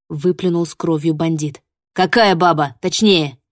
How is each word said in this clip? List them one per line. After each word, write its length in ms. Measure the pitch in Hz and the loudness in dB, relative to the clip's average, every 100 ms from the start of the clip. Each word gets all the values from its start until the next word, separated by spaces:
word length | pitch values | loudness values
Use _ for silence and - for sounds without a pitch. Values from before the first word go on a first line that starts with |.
| - | -14
выплюнул 580 | 156 175 175 185 170 165 | -4 -2 -2 -2 -2 -4
с 80 | |
кровью 400 | - 165 160 160 | -4 -4 -2 -2
бандит. 480 | 156 165 160 151 143 _ _ _ | -2 -2 -4 -6 -10 _ _ _
«Какая 420 | - 185 240 208 | -4 0 2 2
баба? 420 | 170 180 156 143 - | 4 2 2 -2 -6
Точнее?» 580 | 180 - 214 180 147 123 _ | -6 0 2 2 0 -8 _